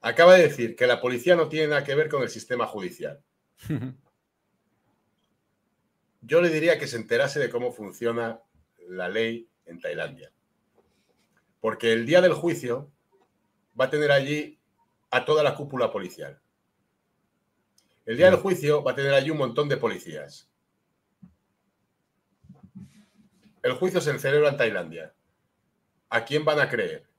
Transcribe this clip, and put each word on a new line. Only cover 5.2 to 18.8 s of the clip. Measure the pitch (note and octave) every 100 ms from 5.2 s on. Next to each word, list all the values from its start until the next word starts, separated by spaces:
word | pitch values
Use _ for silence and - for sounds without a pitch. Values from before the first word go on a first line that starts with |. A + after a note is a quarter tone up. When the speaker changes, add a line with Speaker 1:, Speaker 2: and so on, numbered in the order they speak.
| _ _ _ _ _ _ _ _ _ _
Speaker 1:
Yo | A2+ D#3+
le | F3
diría | D#3 E3 D#3+
que | C#3+
se | A#2
enterase | G#2+ A#2 C3+ D3
de | C3
cómo | B2 B2
funciona | - G2+ F2 A#2 A#2 A#2 A2+ _ _ _ _ F2
la | F#2 F2+
ley | G#2 A2+ A#2 A2+ _ -
en | E2+
Tailandia. | F2 D#2 D#2 C2+ B1 _ _ _ _ _ _ _ _ _ _ _ _ _
Porque | A2 A2 A#2
el | A2+ A#2+
día | F3
del | F3+
juicio | D3 E3+ C#3+ B2 A#2+ D3 _ _ _ _ _ _ _ _ -
va | C3
a |
tener | D3+ D3
allí | C#3 C3+ D3+ D3+ - _ _ _ _ _
a | B2+ B2+
toda | D3+
la | D3 -
cúpula | C#3+ C3+ A2+
policial. | G#2 F#2 - C#2+ C#2+ _ _ _ _ _ _ _ _ _ _ _ _ _ _ _ _ -
El | A#2
día | F#3
del | F#3
Speaker 2:
Ya. |
Speaker 1:
juicio | G3 F3+ D3 D3